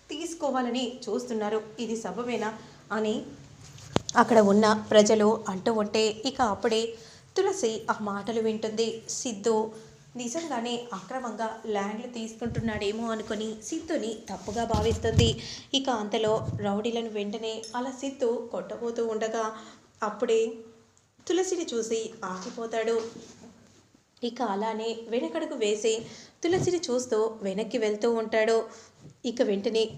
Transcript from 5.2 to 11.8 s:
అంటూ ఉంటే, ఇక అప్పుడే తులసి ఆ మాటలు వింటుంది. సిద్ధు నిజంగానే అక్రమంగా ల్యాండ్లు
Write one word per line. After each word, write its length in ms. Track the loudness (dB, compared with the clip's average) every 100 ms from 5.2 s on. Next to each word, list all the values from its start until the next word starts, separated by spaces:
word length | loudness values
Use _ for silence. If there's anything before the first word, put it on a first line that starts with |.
| 6 4 0
అంటూ 220 | -2 0
ఉంటే, 300 | 2 2 4 2 2 -2
ఇక 140 | 0 0
అప్పుడే 340 | 2 2 2 0 -4 -16 -20 -6
తులసి 400 | 0 0 2 0 0 -2
ఆ 60 | -2
మాటలు 400 | -2 -4 -2 0
వింటుంది. 460 | 0 0 -2 -2 -2 -2 -8
సిద్ధు 440 | -6 -6 -2 2 2 2 -4 -18 -20 -16 -8
నిజంగానే 600 | -6 -6 -4 -4 -4 -6 -6
అక్రమంగా 560 | -10 -8 -8 -6 -4 -6 -6 -4
ల్యాండ్లు 420 | -2